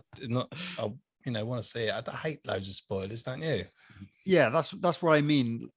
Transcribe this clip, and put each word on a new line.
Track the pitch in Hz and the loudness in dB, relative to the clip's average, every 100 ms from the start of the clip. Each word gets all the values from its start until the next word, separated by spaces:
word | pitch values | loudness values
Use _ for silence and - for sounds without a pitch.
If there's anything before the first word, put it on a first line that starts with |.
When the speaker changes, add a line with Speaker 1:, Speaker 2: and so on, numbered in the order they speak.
| - - - | -8 -12 -4
Speaker 1:
not, | 123 - 143 180 180 | -4 -4 -8 -10 -6
I, | 110 127 _ _ 135 | -6 -8 _ _ -8
you | |
know, | 110 113 | -6 -4
wanna | 123 | -6
see | - 117 | -6 -2
it. | 107 | -2
I, | 104 117 | -2 -6
I | 143 | -6
hate | 160 143 104 | -6 -6 -6
loads | 101 98 | -4 -4
of | |
spoilers, | 98 - 98 98 117 | -8 -6 -6 -4 -8
don't | 127 131 | -8 -6
you? | 160 110 - _ - - 101 _ 190 | -2 -2 -4 _ -20 -20 -20 _ 4
Speaker 2:
Yeah, | 175 117 | 6 6
that's, | 156 147 | 4 0
that's | 202 180 - | 0 0 2
what | 165 151 | 6 6
I | |
mean. | 147 147 120 117 123 | 6 4 2 -2 -10